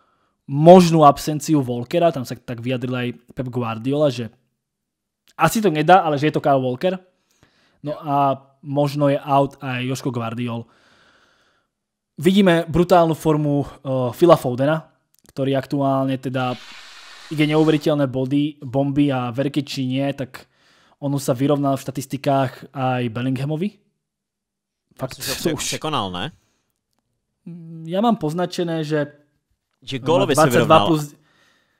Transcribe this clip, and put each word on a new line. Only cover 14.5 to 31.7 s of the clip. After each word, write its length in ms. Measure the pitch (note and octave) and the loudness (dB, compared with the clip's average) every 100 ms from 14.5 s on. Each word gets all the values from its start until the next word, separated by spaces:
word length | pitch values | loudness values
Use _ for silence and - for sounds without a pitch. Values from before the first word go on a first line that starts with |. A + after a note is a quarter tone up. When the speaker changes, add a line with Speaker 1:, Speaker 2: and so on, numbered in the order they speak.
| B2 C#3 D#3+ - _ _ _ _ | -2 -2 -2 -6 _ _ _ _
Speaker 1:
ktorý 300 | - C3+ C3+ | -6 -2 -2
aktuálne 580 | B2+ C#3+ C3+ C3+ C3+ C3 | -2 -2 0 0 -2 -4
teda 380 | C3 B2+ B2+ B2+ - - - - - - - | -6 -4 -4 -6 -12 -20 -20 -20 -20 -20 -10
ide 160 | D3+ D3+ | -2 0
neuveriteľné 580 | D3+ D#3 D3+ E3 D3 C#3 | 2 4 2 2 0 0
body, 560 | B2+ C3 C#3+ D3 D3 | -2 -2 0 -2 -6
bomby 480 | C3+ C3 C#3 C#3 C#3+ | -6 -2 0 0 0
a 240 | C3 A#2+ | 0 -4
verke 260 | A#2 C3+ D3 | -4 -4 -4
či 240 | C3 - | -6 -6
nie, 220 | B2+ C3 C#3 | -4 -4 -4
tak 320 | C3+ B2+ - - _ _ _ _ - | -6 -10 -14 -20 _ _ _ _ -10
on 80 | C#3+ | -6
už 160 | C#3 B2+ | -4 -2
sa 80 | |
vyrovnal 400 | B2+ C#3+ C#3+ C#3 | -2 0 0 0
v 80 | C3+ | -2
štatistikách 880 | - C3 B2 C3 - C#3 C3 - - | -6 -10 -10 -6 -2 0 -2 -6 -16
aj 320 | C#3 C3 B2+ B2 | -6 -4 -2 -4
Bellinghamovi. 720 | A2+ B2+ B2+ C#3 D#3 G3+ - _ _ _ _ _ _ _ _ _ _ _ | -4 -4 -4 -4 -4 -6 -8 _ _ _ _ _ _ _ _ _ _ _
Fakt, 240 | - C3 - | -14 -12 -10
Speaker 2:
Myslím, 180 | C#3 B2+ | -10 -6
že 60 | |
Speaker 1:
to 80 | F3 | -4
Speaker 2:
ho 60 | D3+ | -4
Speaker 1:
už 80 | - | -6
Speaker 2:
překonal, 420 | C3 D3+ D3 G2+ | -6 -4 -4 -4
ne? 180 | F2+ A#2 - _ _ _ _ _ _ _ _ _ _ - E3+ E3 E3 | -6 -10 -12 _ _ _ _ _ _ _ _ _ _ -20 -20 -18 -16
Speaker 1:
Ja 160 | D#3+ F3+ | -8 -2
mám 160 | A#3 G#3+ | 0 0
poznačené, 680 | D3+ E3 F3 - F3 E3 | -2 -4 -6 -4 -4 -4
že 420 | D3+ D3+ C#3+ - _ _ _ _ _ _ | -2 -4 -4 -8 _ _ _ _ _ _
Speaker 2:
Že 160 | A2+ C3 | -10 -6
gólově 340 | B2 E3+ F#3+ | 2 2 4
se 80 | C#3 | 4
Speaker 1:
dvadsaťdva 240 | D#3 C#3+ A2+ | 4 4 6
Speaker 2:
vyrovnal. 220 | D#3 - | 4 4
Speaker 1:
plus, 160 | D#3 D3 - _ _ _ _ _ | 0 -2 -14 _ _ _ _ _